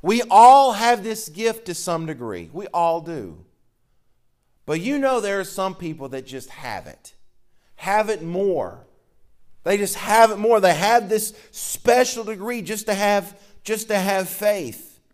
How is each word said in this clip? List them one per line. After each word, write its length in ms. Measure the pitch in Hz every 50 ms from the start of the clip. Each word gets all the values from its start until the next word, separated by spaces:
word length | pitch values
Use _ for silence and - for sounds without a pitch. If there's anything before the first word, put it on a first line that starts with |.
we 200 | - 170 226 240 226
all 500 | 233 190 208 233 247 262 277 277 262 220
have 300 | 202 226 240 240 214 190
this 260 | 226 220 220 - 170
gift 360 | 151 180 220 226 220 226 -
to 80 | - 170
some 320 | - - 185 170 165 165
degree. 420 | 160 156 123 120 113 98 87 85 82
We 160 | - 175 208
all 340 | - - 170 170 165 165 170
do. 440 | 156 165 170 143 104 87 78 82 82 _ _ _ _ _ _ _ _ _ _ _ _ _ _ _ _ _ _ _ _ _ _ _ _
But 160 | - 151 165
you 160 | 175 247 285
know 240 | 285 269 269 262 240
there 180 | 202 202 196 196
are 60 | 190
some 300 | - - 202 190 190 180
people 340 | 185 180 160 156 131 135 135
that 160 | 131 131 131
just 240 | - 127 131 - -
have 380 | - - - 123 107 92 80
it. 260 | 76 - _ _ - _ - - - _ _ _ _ _ _ _ _ -
Have 340 | - 156 180 202 214 214 208
it 140 | 220 160 160
more. 640 | 165 175 185 202 196 175 143 104 87 - - - _ _ _ _ _ _ _ - _ - _ - - - - -
They 140 | 165 202
just 180 | 202 202 185 -
have 360 | - - - 208 226 226 220
it 60 | 214
more. 220 | 196 214 226 233 214
They 140 | 190 180 165
have 340 | 151 185 214 233 240 214
this 260 | 185 220 214 214 - - - - -
special 720 | - - - - - - - 240 233 247 254 - - 226 220
degree 380 | 202 220 185 196 233 247 233
just 260 | 185 156 220 208 214
to 60 | 220 202
have, 460 | 196 208 202 208 202 190 - - - - - - - -
just 240 | - 220 214 220 -
to 80 | 214
have 300 | 196 185 196 196 190 190
faith. 720 | - - - 208 208 208 196 156 120 107 - - - _ _ _ _